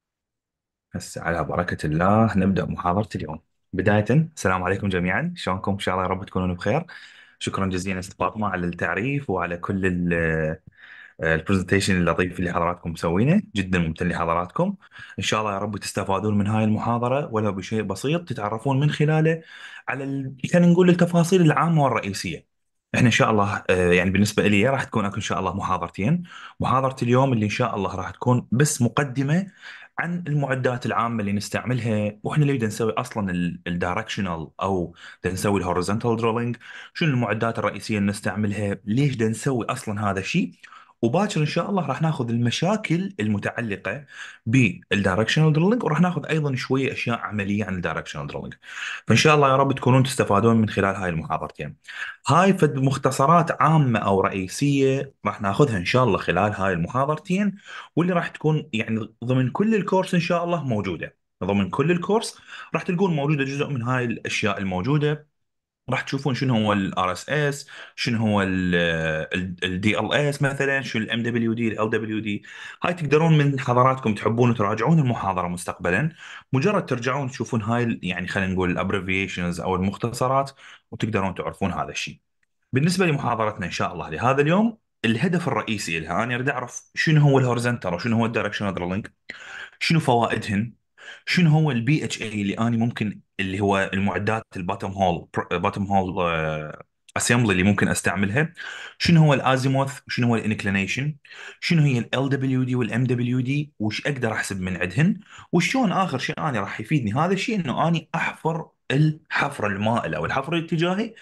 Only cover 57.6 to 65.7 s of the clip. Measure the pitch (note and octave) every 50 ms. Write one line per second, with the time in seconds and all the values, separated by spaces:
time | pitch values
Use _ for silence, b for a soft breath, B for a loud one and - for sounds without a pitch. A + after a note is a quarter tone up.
57.6 | B B B B B B B - F3 F3 F#3 E3+ D#3 - - - - D3+ D#3 D3+
58.6 | - - - A2 G#2+ - A2+ A2 G#2+ - - _ - A#2+ B2+ B2+ C3 B2 - -
59.6 | G3+ A3 A3+ G#3+ - - - F#3+ F#3 F#3 - F3 E3 F3 F3 E3+ E3+ F3 F3 E3
60.6 | C3+ C3 A#2 G#2+ F#2+ F#2+ F2 D2+ - D2 - _ _ _ _ _ F#2 F#2 G2+ G2+
61.6 | G2 F2+ - - C#3 D#3+ F3+ E3+ F3 - G3+ A3+ A3 - B B B B B B
62.6 | B B - E3 - - F#3 E3+ G3+ F#3+ E3 D3 C#3 D3 D#3 C#3+ C3+ C3+ C#3 C#3+
63.6 | D3 C#3+ C#3+ B2 A2+ A#2+ C3 B2+ B2 A#2+ A2 - - - - - - G#2 G2 G2+
64.6 | G2+ F#2+ F2+ F2+ F2+ B2 D3 D3+ C#3+ D3 D3+ D3+ - _ _ _ _ _ _ _
65.6 | _ _